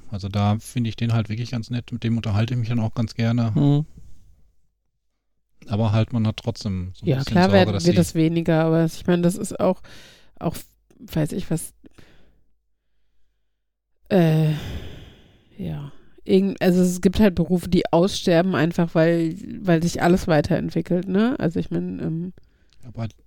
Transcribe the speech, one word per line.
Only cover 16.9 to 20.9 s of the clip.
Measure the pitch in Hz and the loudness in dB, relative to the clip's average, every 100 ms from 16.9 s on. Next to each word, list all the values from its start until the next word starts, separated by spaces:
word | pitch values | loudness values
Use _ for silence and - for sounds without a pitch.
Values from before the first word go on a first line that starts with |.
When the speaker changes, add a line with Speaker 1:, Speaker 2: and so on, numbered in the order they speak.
| 180 | 2
Speaker 3:
gibt | 190 185 | 0 4
halt | 214 170 | 4 4
Berufe, | 170 180 180 | 0 0 2
die | 175 - | 0 2
aussterben, | 170 190 - - 165 185 175 | 2 2 0 2 2 2 0
einfach | 156 170 165 170 | 0 0 0 2
weil, | 160 170 165 175 - - | 2 2 0 -4 -12 -6
weil | 180 165 | 0 2
sich | 170 - | 2 0
alles | 170 185 - | 2 2 4
weiterentwickelt, | 151 - 160 160 165 - | 2 2 0 0 -4 -2